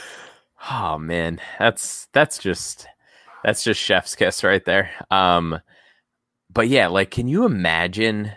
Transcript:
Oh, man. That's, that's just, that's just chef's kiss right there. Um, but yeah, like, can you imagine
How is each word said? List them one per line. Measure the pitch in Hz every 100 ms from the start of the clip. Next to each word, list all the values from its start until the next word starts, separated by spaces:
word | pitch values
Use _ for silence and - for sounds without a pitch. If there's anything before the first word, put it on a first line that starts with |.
| - - - - _ _ -
Oh, | - 92 78
man. | 80 85 82 82 - -
That's, | 113 - - - -
that's | 139 147 -
just, | 98 - - - - _ _ _ - -
that's | 110 107
just | 117 104
chef's | - 95 -
kiss | - 92 -
right | 95 98 -
there. | 95 90 - -
Um, | 95 92 87 85 78 - _ _ _ _ _ _ _ _
but | - 117
yeah, | 135 90
like, | 95 95
can | - 123
you | 170 240
imagine | 110 82 82 87 95 113 107 107